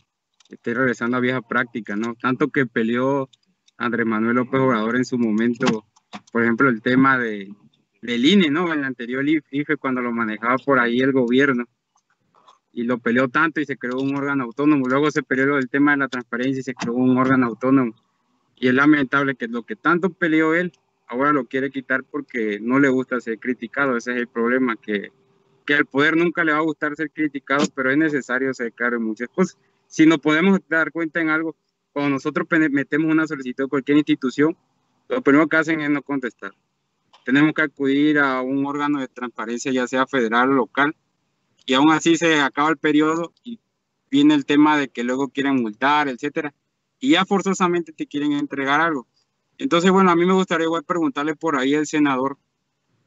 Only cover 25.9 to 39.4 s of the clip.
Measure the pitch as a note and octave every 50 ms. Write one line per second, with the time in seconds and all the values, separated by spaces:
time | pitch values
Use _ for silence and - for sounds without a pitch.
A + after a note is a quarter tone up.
25.9 | - C3+ D3 D#3+ D#3+ E3 E3+ F3 D3+ F3 E3+ D#3+ D3+ D3+ D#3+ D#3+ D3 - D#3 D3+
26.9 | D3 - D#3+ D3 - - D#3 D3+ C#3+ C#3 - - C#3 C#3+ D3+ D3 - - C3 C3
27.9 | C3+ D3+ D#3+ D#3 D3 C3+ A#2 - B2+ B2+ C3 C3+ B2+ - A#2+ A2+ - - A#2+ A#2+
28.9 | A#2+ A#2 A2+ A2 G#2+ G#2 A#2+ - - - F#3+ - - _ _ _ _ _ _ _
29.9 | - - D#3+ D#3 E3 D3 - D3+ D3+ D#3 F3 G3 G3 F3+ - - D#3+ D#3+ D#3+ D#3
30.9 | - E3 E3+ D#3 - E3+ E3 D#3 D#3 D#3 D#3+ D#3+ D3+ _ _ _ _ _ _ _
31.9 | - D3 C#3+ C#3+ C#3 C3 - D3+ C#3 - - - F3 D#3+ D#3 D3+ C3+ C#3 C3+ -
32.9 | D3+ D3 D#3+ D#3 D#3 D#3+ D#3+ D3 D#3 C3+ C3+ B2+ B2 - C#3 C3 D3 C#3 B2 -
33.9 | C#3+ D3+ D3 - D3+ - - B2+ - - D3 D#3+ F3 _ _ _ _ _ _ _
34.9 | _ _ _ - B2 C3 B2 C#3+ C#3 D3 E3 D3 D#3 D#3+ D#3 D#3 E3 D#3 D3+ C#3+
35.9 | D3 C#3+ C3 - C#3+ C3+ B2+ A#2 - - G#2 F#2+ - _ _ _ _ _ _ _
36.9 | _ _ _ _ _ - - - B2+ C#3+ D3+ D#3 D3 - D#3 D3 _ - C#3 C3+
37.9 | C#3 C#3+ D3 D3+ D3+ D3 C#3+ C3+ C3 B2+ B2+ B2+ C#3 C#3 C#3 C#3 C#3+ D3 D3 C#3+
38.9 | D3 C#3+ C3 - - B2 A#2+ A#2 - -